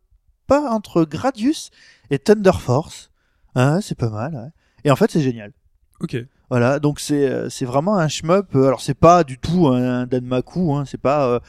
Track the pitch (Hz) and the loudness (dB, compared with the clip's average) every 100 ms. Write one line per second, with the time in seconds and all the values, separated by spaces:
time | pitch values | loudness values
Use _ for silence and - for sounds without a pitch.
0 | _ _ _ _ - 277 294 220 - 175 | _ _ _ _ 0 0 0 -4 -2 -2
1 | 160 156 240 240 240 320 - _ - _ | 0 -2 -4 -2 -2 -4 -8 _ -20 _
2 | - 143 - 214 190 175 - 123 - - | -6 -2 2 2 4 2 2 -2 -2 -12
3 | - _ _ _ _ 127 135 170 - 151 | -20 _ _ _ _ 0 2 0 -4 -6
4 | 117 107 131 147 123 - _ _ 147 135 | -6 -4 -8 -10 -14 -18 _ _ 0 2
5 | 214 180 131 117 104 - _ _ _ - | 2 0 -2 -4 -10 -20 _ _ _ -16
6 | 170 120 127 _ - 127 120 139 147 147 | -10 -10 -12 _ -4 0 2 2 -2 -2
7 | - 147 139 120 120 - 123 135 175 208 | -2 0 0 -2 -6 -8 -4 -2 0 0
8 | 151 - 160 190 190 135 135 120 - 135 | 0 -2 0 0 2 2 2 0 -4 4
9 | 160 175 143 127 - 175 156 127 127 123 | 6 6 2 -6 -2 2 4 2 0 -2
10 | 123 127 123 127 - 175 180 143 135 - | -2 -4 -2 -6 -4 -4 -2 -2 -6 -4
11 | 131 147 127 120 | 0 0 2 -2